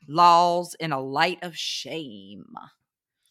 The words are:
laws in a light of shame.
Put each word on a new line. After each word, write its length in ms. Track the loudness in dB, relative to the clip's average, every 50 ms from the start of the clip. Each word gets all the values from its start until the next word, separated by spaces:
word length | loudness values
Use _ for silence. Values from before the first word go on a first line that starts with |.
| _
laws 680 | -4 2 4 6 6 8 6 4 4 0 -2 -4 -6 -10 -10
in 140 | -6 -6
a 80 | -6 -6
light 380 | -6 -4 -2 0 0 0 -2 -4
of 140 | -10 -14 -12
shame. 880 | -10 -10 -10 -10 -10 -10 -10 -10 -12 -12 -12 -16 -20 -20 -20 -20 -20 -20 _ -20 -20 -20 -20 _ _ _ _ _ _ _ _ _ _ _ _